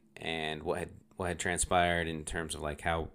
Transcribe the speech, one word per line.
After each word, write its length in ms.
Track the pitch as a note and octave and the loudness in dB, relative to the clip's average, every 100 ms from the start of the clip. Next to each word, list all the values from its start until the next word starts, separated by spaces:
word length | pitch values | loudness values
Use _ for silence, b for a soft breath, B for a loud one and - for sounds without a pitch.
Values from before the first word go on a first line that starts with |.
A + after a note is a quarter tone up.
| _ - | _ -10
and 480 | - D#2+ D#2 D#2 | -4 -2 -2 -4
what 160 | D#2+ F2 | -2 -2
had, 100 | E2+ - - - | -2 -10 -20 -6
what 100 | F2+ | -4
had 120 | E2 | 0
transpired 680 | F#2 F2 - F2+ F2 E2+ E2 | 0 0 4 6 6 4 2
in 160 | D#2+ | -2
terms 320 | D2+ E2+ D#2+ D#2 | -4 -4 -4 -4
of, 60 | |
like, 200 | D2+ D2 | -6 -4
how 280 | E2+ E2 D#2+ | 0 0 -2